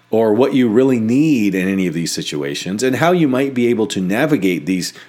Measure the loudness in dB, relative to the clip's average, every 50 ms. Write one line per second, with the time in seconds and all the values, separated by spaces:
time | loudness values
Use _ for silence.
0 | _ _ 0 2 2 2 4 2 2 2 2 2 2 2 4 2 2 2 2 0
1 | 0 0 2 2 2 2 2 2 2 0 0 0 0 0 0 0 -2 -2 -2 -4
2 | -4 -4 -6 -6 -8 -6 -6 -6 -6 -6 -6 -6 -6 -6 -4 -2 -2 -2 0 0
3 | 2 2 2 2 2 2 0 0 -2 -2 -2 0 0 2 2 0 0 -2 -2 -4
4 | -2 -2 -2 -2 0 0 0 0 0 0 -2 -2 -2 -2 -2 -2 -4 -6 -10 -14
5 | -20